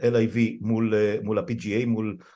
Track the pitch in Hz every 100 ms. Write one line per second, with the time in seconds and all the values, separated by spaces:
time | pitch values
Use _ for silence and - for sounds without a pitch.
0 | 120 117 113 120 113 - 107 110 113 107
1 | 107 104 101 107 90 117 104 104 123 113
2 | 110 92 -